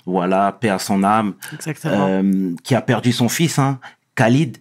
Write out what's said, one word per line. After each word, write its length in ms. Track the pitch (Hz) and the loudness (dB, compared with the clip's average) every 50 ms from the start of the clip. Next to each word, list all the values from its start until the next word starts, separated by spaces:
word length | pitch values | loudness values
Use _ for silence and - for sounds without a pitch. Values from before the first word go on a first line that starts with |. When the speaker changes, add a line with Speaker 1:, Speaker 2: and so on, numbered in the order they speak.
| _ | _
Speaker 1:
voilà, 460 | 92 90 92 87 92 95 95 101 98 | -4 -2 0 0 2 2 2 2 0
paix 200 | 98 - - 110 | 0 -2 -2 -2
à 100 | 98 92 | -2 -2
son 240 | - - 104 98 98 | -2 -2 0 2 2
âme, 300 | 98 107 113 107 101 90 - - - - | 2 2 2 2 0 -4 -8 -12 -16 -16
Speaker 2:
Exactement. 520 | 151 - 156 147 - - 156 - 101 98 95 | -12 -10 -10 -10 -8 -4 -2 -2 0 0 0
Speaker 1:
euh, 460 | 95 95 95 98 95 95 95 90 85 - - | 0 0 0 0 0 0 -2 -4 -6 -8 -4
qui 100 | - 123 | -2 0
a 80 | 107 - | 0 2
perdu 300 | - 123 107 - 123 120 | 0 0 0 0 0 0
son 160 | - 123 113 | 0 0 -2
fils, 320 | - - 170 156 - - | 0 0 -2 0 0 0
hein, 180 | 131 139 139 127 - - - _ _ _ _ | 0 0 -2 -4 -8 -16 -20 _ _ _ _
Khalid. 420 | - 120 113 123 139 165 127 - - | 0 2 4 4 2 2 0 -4 -10